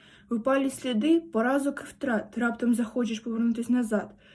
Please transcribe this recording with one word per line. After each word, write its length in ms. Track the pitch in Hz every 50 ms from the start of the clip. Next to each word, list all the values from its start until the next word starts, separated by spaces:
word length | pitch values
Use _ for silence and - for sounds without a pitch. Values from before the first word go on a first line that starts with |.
| - - - - - -
Випалі 400 | 233 220 220 269 269 269 269 269
сліди 500 | 254 - - 262 247 214 240 302 330 330
поразок 600 | 330 - - 220 226 247 269 285 269 285 277 - -
і 40 | -
втрат. 480 | - - - 269 233 208 214 - - 233
Раптом 360 | 240 240 220 220 254 233 247
захочеш 460 | 214 240 214 - 254 240 208 226 214
повернутись 500 | - 240 226 226 233 233 226 233 240 -
назад. 460 | 247 247 247 214 214 208 - - - - _ - -